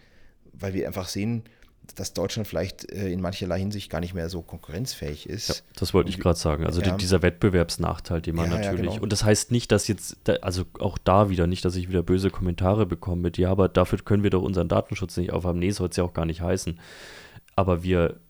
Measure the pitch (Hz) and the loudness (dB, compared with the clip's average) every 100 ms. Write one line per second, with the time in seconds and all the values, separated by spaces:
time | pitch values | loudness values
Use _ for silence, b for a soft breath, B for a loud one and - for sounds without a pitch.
0 | b b b b _ 69 95 95 80 98 | b b b b _ -10 -6 -4 -4 -4
1 | 87 101 104 117 - b b _ - - | -6 -4 -2 -4 -6 b b _ -20 -12
2 | 95 - 85 - 107 82 92 - - 95 | -8 -4 -4 -4 -4 -4 -4 -6 -12 -6
3 | 98 90 90 92 90 85 98 104 - 82 | -4 -2 -4 -4 -4 -2 -2 -6 -6 -6
4 | 87 92 82 90 82 85 - 78 131 - | -4 -4 -6 -6 -10 -14 -10 -8 -6 -6
5 | 78 76 - 101 - 78 - - 87 95 | -8 -8 -8 -8 -6 -6 -10 -6 0 2
6 | 87 - 90 85 82 76 80 85 95 95 | 2 2 2 2 2 0 0 0 0 0
7 | 87 92 90 - 107 90 85 - 82 85 | 2 4 4 2 4 4 2 0 -4 -4
8 | - 85 82 82 85 85 101 90 87 107 | -4 -4 -2 0 0 0 0 -2 -2 -2
9 | 104 101 107 107 - 120 - 107 - 101 | -2 2 4 4 2 0 2 2 2 -4
10 | - - - - 95 90 87 - 98 - | -6 -6 0 0 0 -4 -4 -4 -4 -2
11 | - 95 104 90 85 90 92 92 90 92 | 4 6 6 4 2 2 -2 -2 -2 0
12 | 85 92 95 - 92 87 92 104 98 87 | 2 2 2 0 -2 0 2 2 2 -2
13 | - 87 87 82 90 95 92 - 92 101 | -4 -2 0 2 2 4 4 4 2 2
14 | - 104 101 92 92 92 85 95 - - | 2 2 4 2 2 0 2 2 0 -4
15 | 90 - 87 - 90 87 90 101 90 - | -6 -4 -2 -2 0 0 0 0 -2 0
16 | 87 - 82 82 87 92 - 85 B B | -2 -2 -4 -2 -2 -2 -2 -8 B B
17 | B B B B - - 92 87 90 90 | B B B B -6 0 2 2 2 2
18 | 82 - _ | 2 0 _